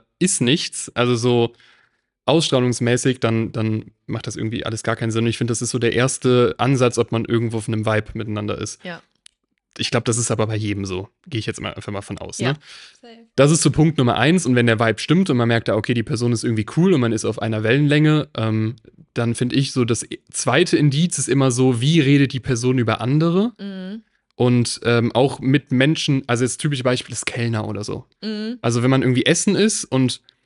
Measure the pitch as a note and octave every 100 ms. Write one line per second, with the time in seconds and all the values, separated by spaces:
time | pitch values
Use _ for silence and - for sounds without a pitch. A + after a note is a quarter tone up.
0 | - _ F3+ - B2 D#3 - - - -
1 | B2 A#2+ B2 A#2+ A#2 - _ _ _ _
2 | _ _ - D#3+ D3+ C3 B2 A#2 A#2 A#2+
3 | C3+ B2+ A2+ A2+ A2+ - A2 A2 - _
4 | - A2+ A#2 G#2 A2+ A2 - A2 - A2+
5 | A2+ A2+ A#2 A2+ A#2+ A#2 A#2+ B2+ A#2 A2
6 | C3 - C3 B2 A#2+ - A#2+ C3+ B2 A#2
7 | A#2 A#2 - A#2 A#2 A2+ G#2+ G#2+ G#2+ A2
8 | A2 A2+ A2 G#2 G#2 - - - F#3 E3+
9 | - _ _ _ _ _ _ - C3+ A#2+
10 | A#2+ A#2 A#2 A2 A2 G#2+ G#2+ G2+ G2 F#2
11 | G2+ _ - A2+ G#2+ G#2 G2+ - - G2+
12 | - G2+ - - A#2 D3+ - - - _
13 | A#3 - - - C#3+ D#3+ D3+ C#3 D#3+ D#3+
14 | A#2+ G#2+ C3 F3+ D3 B2 A#2+ A2 A2+ G#2+
15 | - D#3+ F#3+ B2+ A#2 A#2 - G#2+ - A#2+
16 | A2 A2+ A#2+ A#2 B2 A2 G#2+ - F#3 D#3+
17 | A#2 A2 G#2+ A2 A2 A2 A2 C3+ D3 D3
18 | D3+ D3+ - - A2 A2 A2 B2 - -
19 | - - A#2 A#2 B2 C3 C3+ C3+ A#2+ A2+
20 | - - _ - - C3 F3+ - D3 C3+
21 | F3 - B2 C3+ C3+ A#2+ C3 A#2 C3+ E3
22 | C3+ C#3+ C#3 B2+ - A#2+ B2 C3 A2+ A2
23 | A2+ D3 E3 F3 A3+ - G3+ F#3+ F#3 A3
24 | - _ _ - B2 B2 A#2 - A#2 A#2
25 | A#2 A2+ C3+ - C3+ C#3 - B2+ C3+ D#3+
26 | - C3+ - A#2 B2 - D#3 C#3 B2+ B2
27 | - A#2+ - C3 A#2 A2+ G#2 G#2 G#2 G2+
28 | - _ G#3+ G#3+ A3 A#3+ A#2+ A#2+ B2 C3+
29 | B2+ B2 - E3+ - E3+ G#3+ - - C3
30 | B2+ - _ _